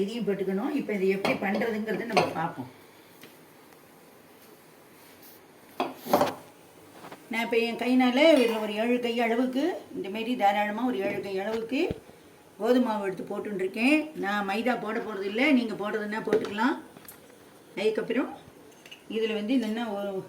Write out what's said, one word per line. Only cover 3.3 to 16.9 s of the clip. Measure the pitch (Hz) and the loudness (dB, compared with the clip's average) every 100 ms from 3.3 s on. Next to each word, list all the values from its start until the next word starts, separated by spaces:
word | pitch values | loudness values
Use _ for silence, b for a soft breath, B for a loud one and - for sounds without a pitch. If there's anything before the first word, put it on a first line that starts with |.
| - - - - - - - - - - - - - - - - - - - - - - - - - - - - - - - - - - - - - - - - | -20 -20 -20 -20 -20 -20 -20 -20 -20 -20 -20 -20 -20 -20 -20 -20 -20 -20 -20 -20 -20 -20 -20 -14 -8 -8 -8 0 2 2 -4 -14 -20 -20 -20 -20 -20 -20 -18 -8
நான் | 226 226 | -4 0
இப்போ | 226 233 | 2 2
என் | 226 | 0
கையினால | 240 254 254 247 320 294 | 2 4 6 6 8 8
இதுல | 233 220 214 | 6 2 -2
ஒரு | 208 | 0
ஏழு | 233 247 240 | 2 2 0
கை | 233 233 | 0 2
அளவுக்கு, | 233 254 254 320 370 - 277 | 2 0 0 0 -2 -8 -8
இந்த | 196 214 | -6 -4
மாரி | 226 240 | -4 2
தாராளமா | 202 208 208 208 254 | 4 4 0 0 -2
ஒரு | 196 196 | 0 -2
ஏழு | 196 190 | -4 -4
கை | 190 | -4
அளவுக்கு | 208 226 226 262 339 - - B B B B - | -2 -4 -2 0 0 -2 -10 B B B B -2
கோதுமை | 214 254 233 | 2 4 4
மாவு | 214 196 | 0 -2
எடுத்து | 170 - | -4 -6
போட்டுருக்கேன். | 202 214 196 185 214 247 311 302 180 | -8 -6 -4 -4 0 2 2 0 -4
நான் | 190 208 196 | -2 -2 -2
மைதா | 208 247 233 | -2 0 0
போட | 208 214 208 | -2 -4 -6
போறது | 202 196 | -6 -4
இல்ல, | 214 294 262 | 0 4 4
நீங்க | 226 180 | 2 -4
போடுறதுன்னா | 208 220 208 220 220 | -4 -4 -4 -6 0
போட்டுக்கலாம். | 214 220 208 240 339 - | 0 0 0 0 0 -6